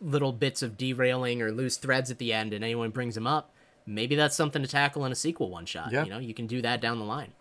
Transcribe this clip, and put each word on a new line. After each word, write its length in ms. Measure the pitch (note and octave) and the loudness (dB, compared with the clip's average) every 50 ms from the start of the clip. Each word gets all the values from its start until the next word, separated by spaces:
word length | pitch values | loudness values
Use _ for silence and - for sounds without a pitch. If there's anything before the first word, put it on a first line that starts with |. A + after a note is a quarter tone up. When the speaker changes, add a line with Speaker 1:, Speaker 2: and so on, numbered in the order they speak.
Speaker 1:
little 320 | G3 D3+ C#3 D3 C#3 C3+ | -4 0 2 2 2 2
bits 300 | B2 A2 C#3+ C3+ - - | 0 0 0 0 0 -2
of 140 | C#3 A#2+ G#2+ G2 | -4 -4 -4 -2
derailing 640 | B2+ C3 B2+ B2 B2+ B2 B2+ B2+ B2+ B2 A#2+ A#2+ | -2 -2 2 4 4 4 4 2 0 0 0 0
or 80 | A2+ A2 | 0 0
loose 260 | A2 A#2+ C3 B2+ - | 0 0 -2 -2 -2
threads 320 | - - C3+ C3 C3+ B2+ B2 | -2 2 2 2 2 2 0
at 100 | B2 - | -4 -2
the 140 | B2 A#2 | 0 0
end, 200 | A2 A2 A2 G#2+ | 2 2 0 0
and 100 | G#2+ G#2 | -2 -2
anyone 280 | A2 A#2 A#2 A#2 A#2 A2+ | -2 -2 0 0 -2 -2
brings 260 | A2 C3 B2 A#2+ A2 | -2 -2 -4 -4 -2
them 100 | A2+ A2+ | -2 0
up, 240 | B2 D3+ D#3 - - _ _ _ _ _ _ - | 0 0 0 0 -4 _ _ _ _ _ _ -12
maybe 300 | - G#2 G#2+ A#2 B2 D3 | -6 -2 -2 0 2 4
that's 220 | D3 D3+ D3 C#3+ | 4 4 4 4
something 260 | - D#3+ D3 C#3+ D3+ | 4 2 2 2 0
to 60 | C3+ C3 | 0 2
tackle 360 | - C#3+ C#3+ C#3+ C#3 D3 C#3 | 2 4 4 4 2 0 -2
in 60 | C3 | -2
a 60 | B2+ | -2
sequel 340 | - - D#3 E3 - B2+ F#2 | -2 -2 -2 0 0 -2 -4
one 160 | F2+ F2 E2+ | -4 -6 -8
shot. 240 | - - F2 D#2 D2+ | -8 -8 -6 -4 -2
Speaker 2:
Yeah. 140 | A#2+ C#3 D#3 | 0 0 0
Speaker 1:
You 60 | A#2+ | 0
know, 80 | G2 A#2 | -4 -6
you 140 | C3 A#2 G#2+ | -6 -8 -6
can 120 | - A#2 | -6 -4
do 160 | A2 A#2+ B2+ | -4 -2 0
that 180 | A#2 A#2 B2 - | 0 0 0 0
down 200 | - A#2 A#2+ A2+ | 0 -2 -2 -2
the 40 | G#2+ | -2
line. 280 | G#2 A2+ D3 C#3 - - _ | -4 -4 -6 -6 -10 -14 _